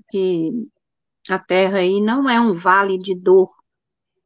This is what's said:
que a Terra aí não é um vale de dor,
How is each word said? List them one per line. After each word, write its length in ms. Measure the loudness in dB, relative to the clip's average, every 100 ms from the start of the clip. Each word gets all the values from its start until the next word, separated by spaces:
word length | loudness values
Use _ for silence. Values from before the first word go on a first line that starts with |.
| -10
que 400 | -4 -2 -2 -4 -6 -10 _ _ _ _ _ -8
a 100 | -8
Terra 400 | -2 0 0 0
aí 220 | 0 0
não 280 | 0 0 0
é 120 | 0
um 140 | 0
vale 440 | 0 2 2 2 -2
de 160 | -6
dor, 400 | -4 2 4 2 _ _ _ _ _ _ _